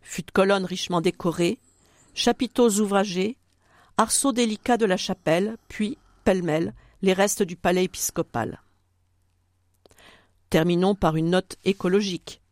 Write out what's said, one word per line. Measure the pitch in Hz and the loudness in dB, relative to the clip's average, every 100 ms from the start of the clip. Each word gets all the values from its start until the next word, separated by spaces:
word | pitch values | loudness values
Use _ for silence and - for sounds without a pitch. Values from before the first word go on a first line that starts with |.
Fût | - - | -12 -12
de | - | -2
colonnes | - 196 196 185 | 2 4 2 0
richement | 185 - 170 | -6 -4 0
décorées, | 170 - 180 165 175 214 _ _ _ _ _ | 0 -2 -4 0 -2 -2 _ _ _ _ _
chapiteaux | - - 233 240 - 240 202 | -2 0 0 -4 2 2 4
ouvragés, | 214 196 202 180 196 254 _ _ _ _ _ - | 0 0 0 -2 -4 -6 _ _ _ _ _ -2
arceaux | 220 - 277 | 0 2 0
délicats | 240 240 214 - 240 | 2 0 0 0 0
de | 220 | 2
la | 185 | 0
chapelle, | - 190 - 160 202 226 _ | -2 -6 0 0 0 -6 _
puis, | - 208 277 _ _ - | -6 -6 -6 _ _ 0
pêle-mêle, | 190 175 156 180 - _ _ | 0 0 -2 -4 -8 _ _
les | 190 | -2
restes | 185 202 - | 2 0 0
du | 196 170 | -4 -2
palais | 185 180 185 | -2 0 -2
épiscopal. » | - - - 160 117 110 - _ _ _ _ _ _ _ _ _ _ _ _ _ _ - - _ _ _ | -4 -6 -6 -6 -4 -6 -8 _ _ _ _ _ _ _ _ _ _ _ _ _ _ -20 -20 _ _ _
Terminons | 160 165 175 185 202 | 0 2 2 2 2
par | 170 156 | 0 0
une | 165 | 0
note | 180 - - | 0 -2 -6
écologique. | - 196 180 190 202 180 - - _ | -4 -2 0 0 0 -6 -12 -20 _